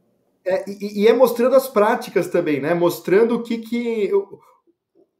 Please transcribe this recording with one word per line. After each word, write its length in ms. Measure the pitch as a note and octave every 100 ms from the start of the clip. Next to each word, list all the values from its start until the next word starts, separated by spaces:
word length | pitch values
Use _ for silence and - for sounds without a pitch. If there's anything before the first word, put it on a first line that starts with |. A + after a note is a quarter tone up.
| _ _ _ _
É, 220 | F#3 F#3 G3
e, 360 | G3+ G3+ G3+
e 40 | G#3+
é 60 |
mostrando 420 | B3+ B3+ - B3 C4
as 120 | C4
práticas 600 | G#3+ G#3 A#3+ - G3 E3
também, 320 | F3 D#3 C#3+
né? 140 | C#3+
Mostrando 640 | F3 E3+ - - F#3+ A3+ A#3+
o 80 |
que 140 | A#3 A3+
que, 520 | A3 A#3+ A#3 A3 F#3+
o, 260 | G3 - - _ _ _ _ _ _ _ _